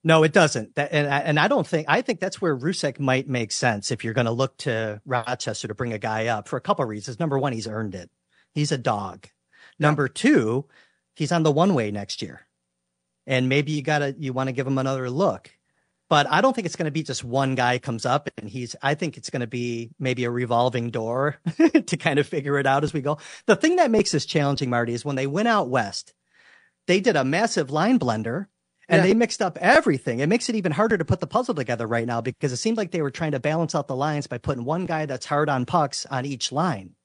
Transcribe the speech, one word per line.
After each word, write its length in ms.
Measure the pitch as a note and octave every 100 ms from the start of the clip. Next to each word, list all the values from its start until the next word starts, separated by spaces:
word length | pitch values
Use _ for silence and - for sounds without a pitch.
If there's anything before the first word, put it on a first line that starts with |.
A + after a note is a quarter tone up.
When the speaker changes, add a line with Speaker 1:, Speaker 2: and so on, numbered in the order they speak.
Speaker 1:
No, 200 | E3 D#3+
it 100 | D#3
doesn't. 400 | G3 D#3 B2 A2
That, 140 | - C#3+
and 160 | D#3 C#3+
I, 80 | C#3
and 200 | E3+ D3+
I 80 | F#3
don't 180 | C#4
think, 200 | D#3+ D#3+ D#3
I 140 | F3+
think 180 | C4 G3
that's 220 | F#3+ -
where 160 | F3 C3+
Rousek 420 | D3 E3+ D3 C3
might 280 | C3+ C3 C3+
make 220 | B2+ A2
sense 380 | - B2 G#2 -
if 120 | A#2+
you're 100 | A2+
gonna 160 | A#2 A#2
look 260 | A#2 C3 -
to 420 | C#3+ A2+ A2 G#2
Rochester 640 | - B2 A2+ B2 - G#2+ -
to 80 |
bring 180 | G#2+ A#2+
a 60 | G#2+
guy 280 | A2+ A2 A2+
up 200 | A2 -
for 100 | C3
a 40 |
couple 220 | - G3+
of 60 | A#2+
reasons. 300 | G#2+ G2+ A#2
Number 180 | E3 C#3
one, 140 | C#3
he's 140 | A2+ A2
earned 260 | G#2+ G#2+
it. 140 | F#2 F2 _ _ _ _
He's 180 | D3+ D3
a 60 | C#3+
dog. 500 | B2 G#2 F#2+ E2+ - _ _ _ - _
Speaker 2:
Yeah. 80 | D3+
Speaker 1:
Number 200 | D3+ C3
two, 580 | - B3+ C4 A2 B2 - _ _ _ _
he's 160 | - D3+
on 100 | E3+
the 100 | D#3
one 220 | C#3+ D3
way 160 | D3+ G#2+
next 320 | G#2 G2+ -
year. 260 | - - _ _ _ _ _ _ _ _
And 240 | - C3 B2+
maybe 220 | C#3 D3
you 100 | D3
gotta, 340 | C#3 D3+ C#3+ B2
you 120 | C#3
wanna 180 | B2+ C3
give 160 | B2+ C3
him 100 | C3+
another 320 | C3 C3+ B2+
look. 400 | C3 F#3+ G2 - _ _ _ _ _ _
But 180 | D3+ C#3+
I 120 | D#3+
don't 120 | C4
think 120 | A#3+
it's 100 | F3
gonna 160 | - D#3+
be 120 | C#3+
just 200 | D3 B2+
one 300 | A#2+ C3 C3+
guy 220 | B2+ B2 B2
comes 260 | - A2+
up 220 | B2 C#3 C#3+ -
and 120 | G#2+
he's, 260 | A#2+ A#2+ -
I 140 | C#3
think 220 | D3+ E3+ -
it's 120 | -
gonna 180 | C3+ A#2
be 440 | B2 A#2+ A#2 A#2 -
maybe 240 | C3 B2+
a 80 | A#2+
revolving 580 | A#2+ B2 A#2 B2 A#2+ A#2
door 480 | A2+ A2+ B2 D3 D3 F3 -
<laughs> 280 | D#4+ D#4
to 100 | - E3
kind 200 | E3+ C#3+
of 100 | C#3+
figure 300 | D#3+ C#3 C#3+
it 80 |
out 180 | C3+ C3+
as 80 | D3
we 100 | D#3
go. 180 | C3+ D3 - -
The 100 | -
thing 200 | G3+ D#4+
that 160 | F4+ D4
makes 200 | A3 G3+
this 140 | D3+
challenging, 440 | - D#3+ C#3+ C#3 B2+
Marty, 220 | A#2+ A#2
is 120 | A#2+
when 100 | D3
they 120 | C3+ C#3
went 200 | D#3+ A#3
out 220 | G#3+ B2+
west, 460 | B2+ G#2 - - _ _ _ _ _ _ _ -
they 120 | F#3
did 160 | A3+
a 80 | D#3
massive 460 | C3 E3 A3+ F#3+ C3+
line 300 | D3+ G3+ B3+
blender 480 | B2 A2 A2 C#3 G3+ _ _ _ -
and 80 | E3
Speaker 2:
Yeah. 80 | F3+
Speaker 1:
they 60 |
mixed 260 | A3 A#3 -
up 160 | F#3+ -
everything. 600 | F3+ D4 B3+ C3+ - A#2
It 80 | D3
makes 220 | A#3 -
it 60 |
even 180 | A3 F3+
harder 240 | D3+ A3 G#3
to 80 |
put 160 | D#3+ F#3+
the 60 | D3
puzzle 280 | A#3 B3+
together 320 | D#3+ C3 A#2 A2+
right 180 | A#2
now 140 | A#2 A#2
because 300 | A#2 - C#3+
it 60 | B2
seemed 180 | A3 A3+
like 140 | F#3+
they 100 | F3
were 80 | C#3+
trying 220 | - D#3+
to 80 | C#3
balance 340 | D3 D#3+ D#3+
out 140 | D#3+ -
the 80 |
lines 320 | C3 D3 D3 C#3
by 100 | A#2+
putting 280 | - B2+
one 200 | A#2+ E3
guy 200 | F#3 D#3+
that's 200 | D3+ C3
hard 220 | - D3 D3+
on 160 | C3
pucks 400 | B2 F3 C#3+ - -
on 180 | C3
each 260 | C#3 C3 -
line. 400 | B2+ F3+ A2 F#2 _